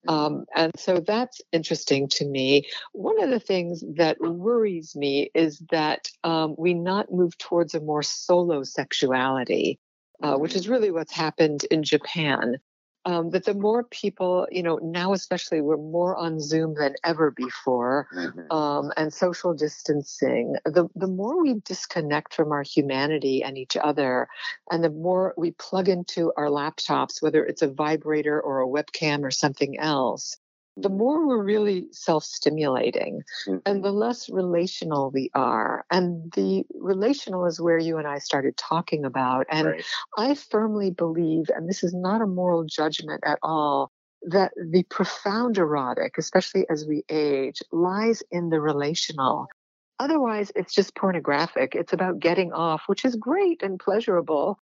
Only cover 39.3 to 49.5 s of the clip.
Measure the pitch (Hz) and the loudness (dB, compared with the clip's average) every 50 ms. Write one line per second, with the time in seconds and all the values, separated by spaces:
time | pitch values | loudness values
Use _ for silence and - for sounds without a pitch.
39.3 | 127 131 131 - 156 156 156 160 156 165 160 - - - - _ - 214 220 269 | 0 0 0 0 0 0 0 0 0 -2 -6 -8 -8 -8 -8 _ -4 -2 0 0
40.3 | 285 277 - _ - 208 220 220 214 208 202 190 180 - 170 165 160 170 170 160 | 0 -2 -2 _ 0 0 0 0 0 0 -2 -2 0 0 -2 0 0 0 0 2
41.3 | 160 165 156 - - - 165 170 196 - - 175 180 180 180 185 208 226 226 202 | 2 0 0 0 -2 -2 0 -4 -2 -2 -2 -2 -2 -2 -2 0 0 2 0 0
42.3 | 180 180 180 180 175 165 165 156 - - 151 156 147 151 165 151 151 151 - 151 | 0 0 2 2 2 2 0 -2 -2 -2 0 0 -2 -4 -6 -8 -8 -4 -2 -2
43.3 | 147 - - 156 160 156 151 147 143 139 139 - _ _ _ _ _ _ - 175 | -2 0 0 0 0 2 2 2 2 0 0 -2 _ _ _ _ _ _ -10 0
44.3 | 160 196 190 - - - 175 160 160 185 175 _ - - 190 - - - - 202 | 2 2 2 2 0 -8 -6 2 2 2 2 _ -2 -2 -2 -2 -2 -6 -4 -2
45.3 | 196 226 240 247 220 196 170 147 151 143 131 123 123 - - - - - 160 - | -2 0 0 2 2 2 2 2 2 0 0 -2 -2 -2 -4 -4 -4 -6 -6 2
46.3 | - 190 - - - 190 - - 160 151 151 156 151 147 - - 156 156 151 147 | 2 2 2 4 0 0 2 2 0 -4 -2 -2 -4 -4 -2 -2 0 0 2 2
47.3 | 143 135 135 127 147 - - _ - 165 175 180 185 202 220 226 226 - - _ | 2 0 -2 -4 -6 -10 -12 _ 0 0 2 2 2 0 2 2 0 0 -4 _
48.3 | 185 180 170 165 160 156 147 156 147 143 143 147 175 - - - 160 143 131 127 | -4 -4 0 0 0 2 2 2 0 0 0 0 2 0 0 0 0 2 2 2
49.3 | 113 - 135 - | 2 0 -2 -10